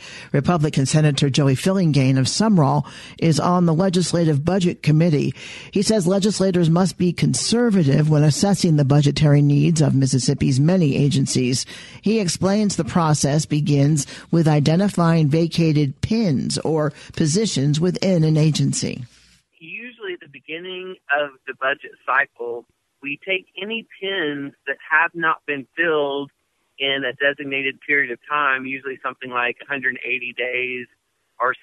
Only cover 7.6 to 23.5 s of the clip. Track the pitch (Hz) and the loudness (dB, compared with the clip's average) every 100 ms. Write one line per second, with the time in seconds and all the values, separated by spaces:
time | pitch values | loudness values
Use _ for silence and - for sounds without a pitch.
7.6 | 240 196 139 151 151 151 151 - 202 190 | 2 2 2 2 2 4 2 2 2 2
8.6 | 180 151 135 143 143 143 151 143 143 143 | 2 2 4 4 4 2 4 4 4 4
9.6 | 156 160 135 131 135 135 143 139 151 131 | 2 2 2 2 2 0 0 0 0 2
10.6 | 151 190 156 - 143 131 131 131 123 127 | 2 4 2 2 2 2 0 0 -2 -2
11.6 | - - - - 196 220 180 - 185 202 | -6 -14 -20 -6 -2 0 -2 -2 0 0
12.6 | 208 - 160 185 160 147 143 151 - 151 | 0 -2 -2 0 2 2 0 0 -2 -2
13.6 | 147 143 139 156 - - - 165 160 147 | 0 2 2 0 -4 -12 -2 2 4 4
14.6 | 143 165 202 - 170 165 151 160 170 - | 2 2 0 0 2 2 2 2 0 0
15.6 | 165 151 143 - - 220 208 127 58 143 | 0 2 0 -4 -4 -2 0 -2 -2 -4
16.6 | - 156 151 - - - 156 170 214 - | -4 -2 -4 -6 -12 -2 0 0 -2 -2
17.6 | 139 147 180 - 190 175 156 156 156 143 | 0 0 -2 -2 0 2 2 2 2 2
18.6 | 139 - - - 120 _ _ _ _ _ | 0 -2 -6 -8 -14 _ _ _ _ _
19.6 | 165 196 240 233 202 180 160 135 - 160 | -20 -18 -18 -14 -12 -12 -16 -20 -16 -14
20.6 | 185 185 185 185 - 147 147 131 - 127 | -12 -14 -14 -14 -4 -4 -4 -10 -16 -6
21.6 | 131 143 - - - 131 139 - 120 120 | -4 -4 -8 -16 -4 -2 -2 -6 -10 -10
22.6 | 113 _ _ _ 139 143 - 190 - | -14 _ _ _ -12 -12 -8 -8 -8